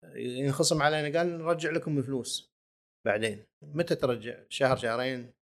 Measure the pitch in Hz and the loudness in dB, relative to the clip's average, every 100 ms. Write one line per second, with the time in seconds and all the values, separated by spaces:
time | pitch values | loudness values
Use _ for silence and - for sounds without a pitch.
0 | - 117 117 123 139 135 165 160 147 156 | -16 -8 -6 -2 0 2 4 4 4 4
1 | 147 156 175 170 160 165 160 160 - 147 | 2 2 2 0 0 0 0 -2 0 0
2 | 127 135 113 - - _ _ _ _ _ | 0 -4 -4 -8 -8 _ _ _ _ _
3 | 113 104 110 101 - _ 151 147 170 165 | -2 0 0 -4 -14 _ -12 -4 -2 0
4 | 135 120 110 117 - - 135 131 120 117 | 0 -2 -4 -14 -12 0 2 2 0 -2
5 | 127 127 120 _ | -2 -4 -10 _